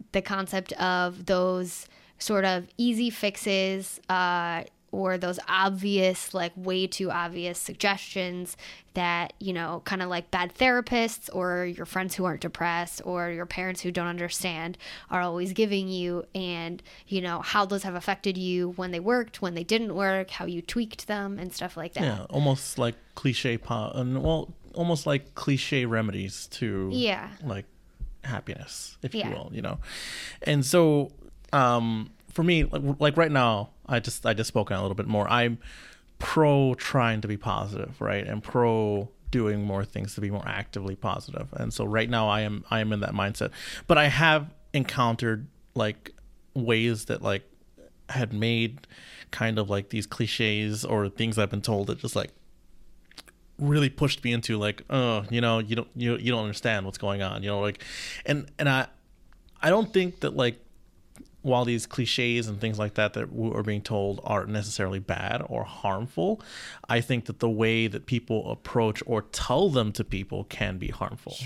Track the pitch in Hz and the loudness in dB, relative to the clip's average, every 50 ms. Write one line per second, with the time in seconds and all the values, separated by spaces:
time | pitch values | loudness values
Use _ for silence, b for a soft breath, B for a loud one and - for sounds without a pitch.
0 | - _ - 196 190 - 202 196 190 180 - 190 190 - - - 185 185 185 180 | -10 _ -2 -2 -2 -2 -2 -4 -2 -2 -2 -4 -4 -4 -4 0 2 2 2 2
1 | 180 180 180 190 175 196 190 180 180 185 185 180 180 175 - - - - B B | 2 0 -2 -4 0 2 2 4 4 2 2 0 -2 -4 -8 -12 -14 -16 B B
2 | B B B B - - 214 196 190 190 185 180 180 - _ - 240 247 233 220 | B B B B -4 0 2 2 4 2 2 0 -2 -6 _ 0 2 2 2 2
3 | 240 233 208 - - 202 196 - - 214 196 190 190 190 190 190 190 - - - | 0 -2 -2 -2 -2 -2 -2 -2 -2 0 2 2 2 2 0 -2 -4 -8 -12 -8
4 | - - 185 180 180 180 175 175 170 170 170 165 - - _ _ _ _ - 196 | -4 0 0 2 2 2 2 2 0 0 -2 -4 -6 -10 _ _ _ _ -4 -2
5 | 190 185 185 180 180 175 180 180 - - 180 190 190 196 196 185 190 208 202 196 | 0 0 0 0 -2 -2 -4 -4 -2 0 2 4 4 4 2 0 0 0 2 4
6 | 185 185 185 - - - - 185 170 170 - 185 185 185 185 185 190 185 - - | 4 4 2 0 -4 -6 -4 -4 -4 -4 -6 -6 -4 -2 0 0 0 -2 -2 -2
7 | 196 180 - 175 175 170 175 175 170 175 175 - - - 190 - - 202 196 190 | -4 -2 -2 -2 -4 -4 -6 -6 -6 -6 -6 -6 -8 -8 -4 0 2 2 2 0
8 | - - - 196 185 180 180 180 180 - - B B B B B B B - 185 | -4 -8 -6 -4 -4 -4 -4 -6 -8 -8 -10 B B B B B B B -4 -2
9 | 175 175 175 170 175 - - - 190 190 180 170 170 156 170 170 - - 196 185 | 0 0 0 0 -2 -4 -8 -8 -6 -4 -4 -4 -4 -4 -6 -6 -6 -4 -4 -4
10 | 185 180 180 170 170 - - 185 180 175 - - 262 254 247 247 226 - 247 233 | -2 -2 -4 -4 -4 -2 -2 -2 -2 -2 0 2 4 4 4 4 2 0 0 0
11 | 226 220 226 - - - - 185 180 180 175 180 180 180 175 170 165 - - 185 | 0 0 -2 -6 -10 -8 -4 -2 -2 0 0 0 -2 -4 -4 -8 -8 -6 -4 -4
12 | 185 185 - - 185 180 156 - - 165 - - 170 175 170 170 175 170 - - | -4 -4 -2 -2 -2 -2 -2 -2 -6 -8 -4 -2 -2 0 0 0 -2 -4 -8 -10
13 | - - 180 175 175 175 170 165 175 175 - 185 180 185 180 - - 180 175 180 | -6 -4 -4 -2 -2 -4 -4 -6 -6 -6 -6 -4 -4 -4 -4 -4 -4 -4 -2 -2
14 | 170 175 175 175 175 175 - - - 185 170 156 165 170 180 - B B B B | -2 -2 -2 -4 -4 -4 -4 -4 -4 -4 -4 -4 -6 -6 -8 -10 B B B B
15 | B B - 185 180 180 170 180 180 190 185 190 220 208 202 196 190 190 190 180 | B B -2 0 0 0 -2 -2 -4 -2 0 2 2 2 2 0 0 -2 -2 -2
16 | 175 175 175 175 - - - 185 185 180 175 170 170 165 175 - - B B B | -2 -2 -2 -4 -6 -6 -6 -6 -4 -4 -4 -4 -6 -6 -8 -10 -12 B B B
17 | B B 196 185 180 180 170 165 - - - 208 202 190 202 196 196 196 175 180 | B B -4 -2 -2 -2 -4 -4 -4 0 2 2 2 2 0 -2 -2 -4 -6 -4
18 | - - 190 - - 202 185 185 185 180 180 180 180 175 180 180 185 180 180 170 | -2 -2 -2 0 0 -2 -2 -2 0 0 0 0 0 0 -2 -4 -6 -4 -4 -2
19 | 175 214 247 247 233 226 - - 196 180 175 170 170 - 214 226 233 214 170 185 | 0 2 2 2 0 -2 -6 -6 -4 -4 -4 -4 -2 0 0 0 0 0 0 0
20 | 196 190 190 190 190 185 - - 175 175 175 170 170 - - 240 233 220 - - | 2 2 2 2 0 -4 -6 -8 -6 -6 -6 -6 -6 -4 -2 -2 -2 -2 -4 -10
21 | - - 208 208 202 196 196 202 180 185 - - - 180 - - 156 175 - - | -6 -4 -4 -4 -4 -4 -6 -6 -8 -8 -8 -8 -8 -8 -8 -8 -10 -6 -2 -2
22 | 165 139 107 95 - - - 139 147 143 131 135 - - - - 123 117 117 - | 0 0 0 -2 -6 -4 0 2 2 2 2 0 -2 -6 -2 0 0 0 -2 -4
23 | - _ - - - 139 120 - - 131 117 113 - - 117 110 107 - - 127 | -10 _ -8 -4 -2 0 0 0 0 -2 -2 -2 -2 -4 -4 -2 -4 -4 -4 -2
24 | 127 123 131 135 135 156 160 156 - - - - - - - - 170 175 170 143 | -2 -2 0 0 2 2 2 2 0 -4 -10 -16 -18 -10 -4 -2 0 0 0 0
25 | - 151 143 135 139 - - - - - 139 131 - - 147 135 123 117 113 110 | 0 0 0 0 -2 -4 -12 -4 0 2 2 2 2 0 0 0 0 2 2 2
26 | 110 107 98 98 98 98 - - - - - - 123 110 101 95 95 95 - 254 | 0 0 -2 -4 -4 -6 -8 -10 -14 -12 -8 -4 -4 -2 -2 -2 -2 -2 -2 0
27 | 247 214 190 190 220 - 202 - 160 139 98 98 101 - - - - - - - | 0 0 0 -2 -6 -10 -12 -10 -6 -6 -6 -6 -8 -12 -16 -20 -20 -20 -14 -10
28 | - - - - - 131 123 98 - - - - - - - - - - - - | -10 -10 -10 -10 -8 -6 -6 -6 -6 -8 -10 -10 -12 -14 -14 -14 -14 -14 -12 -10
29 | - 135 - 220 196 - - - - - - - - - - - B B B B | -8 -6 -6 -4 -4 -4 -6 -8 -8 -10 -8 -8 -6 -6 -6 -6 B B B B
30 | B B B B B B B B B 156 151 143 131 - - 180 170 156 151 143 | B B B B B B B B B 2 2 2 4 4 6 6 8 8 6 4
31 | 139 - - - - - - - - - - 143 131 123 120 120 117 113 113 110 | 2 0 -4 -14 -20 -20 -20 -20 -6 0 4 4 6 6 6 4 2 2 0 -2
32 | 110 - - - - - - - 165 175 175 160 147 143 - 147 139 139 143 139 | -4 -6 -12 -20 -20 -8 -2 2 4 4 6 6 4 2 2 0 0 0 2 2
33 | 147 147 143 165 165 156 147 135 123 117 110 101 104 - - - - - 127 117 | 2 4 6 4 4 6 6 6 6 4 4 2 -2 -4 -10 -12 -4 0 0 0
34 | 107 120 - - - 117 110 101 110 - - 117 101 - 101 95 98 98 98 107 | 0 -2 -4 -2 0 0 2 2 0 0 2 0 2 2 0 0 0 0 0 -2
35 | 101 - 107 104 104 - 117 120 120 120 117 113 B B B B B B B B | 0 2 2 2 4 4 4 4 4 4 2 -2 B B B B B B B B
36 | B B - - - - - 160 156 147 143 139 135 131 123 - - - - 135 | B B -14 -10 -6 0 4 6 6 8 8 6 6 4 4 0 -2 0 2 4
37 | 120 117 110 107 101 104 104 101 - 107 95 101 101 101 101 98 - - - - | 4 4 2 2 0 -2 -4 -2 -2 -2 0 0 -2 -4 -4 -6 -6 -6 -6 -4
38 | 107 104 101 101 98 95 107 107 - - - 127 120 117 113 110 110 104 104 101 | -2 0 0 0 -2 -2 -4 -6 -4 -2 2 4 4 4 4 4 2 2 2 0
39 | 101 - - - - - - 123 113 107 104 104 101 104 98 98 104 - - 107 | -2 -4 -10 -14 -6 -2 0 2 2 2 2 0 0 0 0 -2 -2 -2 -4 -6
40 | 104 104 - - 104 101 104 98 - 104 101 98 98 - - 104 95 98 95 - | -6 -6 -6 -4 -4 -2 -2 -4 -4 -4 -4 -4 -6 -6 -6 -6 -6 -6 -6 -4
41 | - 107 - - - - - - - - - - 117 113 - - 117 104 107 110 | -2 -2 -2 -4 -6 -8 -8 -8 -8 -6 -6 -6 -6 -4 -4 -2 -2 0 2 2
42 | 113 117 120 113 110 107 101 107 107 107 104 101 - - 113 113 107 107 107 104 | 2 2 2 2 4 4 4 2 2 0 -2 -4 -4 0 0 0 2 2 0 0
43 | 98 98 101 101 101 101 110 - - - B B B B B B B B 170 151 | 0 -2 0 0 0 0 -2 -2 -4 -4 B B B B B B B B 6 6
44 | 151 143 139 135 165 160 156 151 147 165 - - - - - 143 127 - - - | 6 6 6 6 6 6 6 6 4 -2 -12 -18 -10 -4 -2 -2 -2 0 2 2
45 | 123 117 113 113 123 117 110 107 135 - _ _ - - - 120 110 107 104 - | 4 4 2 2 0 0 0 -2 -4 -10 _ _ -18 -8 -2 -2 0 0 -2 -6
46 | - - - - - - - - - - - 135 120 120 117 110 113 120 113 107 | -10 -20 -20 -20 -20 -20 -20 -20 -16 -8 -4 -2 2 4 4 4 4 4 2 0
47 | - - 113 - 113 110 101 98 - - _ _ _ - _ - - - _ - | -2 -4 -4 -2 0 0 0 -2 -4 -8 _ _ _ -20 _ -20 -20 -20 _ -18
48 | - - - 131 123 110 113 104 110 117 117 113 113 110 127 - - - B B | -10 -6 -2 -2 -2 0 0 0 2 2 4 2 2 0 -2 -6 -18 -20 B B
49 | B B B B B B - - 113 113 110 110 104 98 101 101 98 - - 110 | B B B B B B -6 -2 0 0 2 0 0 0 0 -2 -2 -2 -4 -4
50 | 101 - - - 120 107 - - 117 107 104 107 107 107 107 107 120 - 113 107 | -4 -4 -4 -4 -2 -2 0 2 2 2 2 2 0 0 -2 -2 -2 0 0 2
51 | 101 98 - - 113 113 104 110 104 95 - 104 - - 107 101 101 98 113 - | 0 0 0 -2 -2 0 2 2 0 0 0 -2 0 0 0 0 0 -2 -4 -4
52 | - 120 - 101 - - - - - - - - - - - - - - - - | -4 -4 -2 -2 -4 -4 -8 -16 -20 -20 -20 -20 -20 -20 -20 -20 -20 -20 -20 -20
53 | - - - - - - - _ _ - - - 143 143 147 151 143 135 - - | -20 -20 -20 -20 -20 -20 -20 _ _ -16 -6 -2 2 4 4 4 4 2 2 2
54 | 151 139 - - - 120 120 113 113 - 113 104 104 107 104 - - - 139 135 | 0 2 0 0 -2 0 0 0 0 0 0 0 0 0 -2 -4 -6 -2 0 2
55 | 127 120 113 104 101 101 117 117 120 117 113 113 110 107 117 117 113 - - 123 | 2 2 2 0 -2 0 0 2 4 4 4 2 2 0 -2 -4 -4 -4 -6 -2
56 | 120 120 120 110 104 120 123 113 107 104 101 - - 120 110 101 95 95 - - | 0 0 0 2 2 2 2 2 0 -2 -4 -2 0 0 0 0 0 -4 -6 -4
57 | - 98 101 98 98 92 101 104 98 104 101 101 101 104 104 - B B B B | -2 -2 0 0 -2 -2 -2 -4 -4 -2 -2 0 0 -2 -2 -4 B B B B
58 | B B B B B - 147 147 - - - - 151 139 135 131 127 - - - | B B B B B -2 -2 -2 -2 -6 -4 0 2 2 4 2 2 -2 -6 -18
59 | _ _ - _ - - - - - - - - - 156 185 220 202 - - 190 | _ _ -20 _ -20 -20 -20 -20 -20 -20 -8 0 2 4 4 4 4 4 4 2
60 | 185 180 185 - - 143 - 143 127 120 117 - - - - - - - _ _ | 2 2 0 -2 -4 -2 0 2 2 2 0 -2 -10 -20 -20 -20 -20 -20 _ _
61 | - - - - - - - - - 139 127 120 123 120 120 113 - - - - | -20 -20 -20 -20 -20 -20 -14 -4 0 4 4 4 4 4 2 0 -2 -4 -4 -2
62 | 120 - - - 123 120 117 120 113 110 104 98 117 110 107 104 107 104 - - | 0 0 2 2 2 2 2 2 0 -2 -4 -2 -2 -2 0 0 -2 -2 2 2
63 | 107 104 - 107 110 - - 113 113 113 110 110 104 107 104 101 101 - 110 101 | 2 2 2 -2 -6 -4 -4 -2 -2 0 0 0 0 0 -2 -2 -2 -2 0 0
64 | 98 101 98 - - 101 104 101 95 104 107 107 101 104 - - 101 92 95 98 | 0 0 -2 -2 -2 0 0 0 0 0 -2 -2 -4 -4 -2 -2 -2 -2 -2 -2
65 | 98 - - - 95 98 113 120 - - 123 113 107 - - - - 101 95 98 | -2 -2 -2 -2 -2 -2 -2 -4 -4 -4 -4 -4 -4 -6 -8 -4 -2 -2 0 -2
66 | 117 127 - 160 170 196 220 - B B B B B B B B B - 120 117 | -4 -6 -2 0 0 0 0 -2 B B B B B B B B B 0 0 2
67 | 117 - 131 120 - - - - - 117 110 107 113 110 113 113 113 110 98 - | 2 2 0 -2 -2 -4 -4 0 0 2 2 4 4 4 4 4 2 2 0 -4
68 | - - 123 117 - - 117 107 - - 113 - - - - 120 113 110 107 - | -4 -2 -2 -2 0 0 -2 -2 -2 -4 -6 -8 -6 -2 0 2 2 2 0 -2
69 | - - 117 107 104 - - - - - 123 147 196 196 139 127 110 107 101 - | -2 -2 -2 -2 -2 -2 -6 -4 0 2 4 4 4 4 4 4 2 2 0 -2
70 | 107 - - 95 98 - 101 98 98 - - - 107 98 95 92 98 104 104 - | -2 -2 -2 -4 -4 -4 -6 -6 -6 -6 -6 -4 -4 -2 -2 -4 -4 -6 -6 -6
71 | 101 - - - - - - - 127 | -6 -6 -8 -10 -12 -12 -12 -8 -6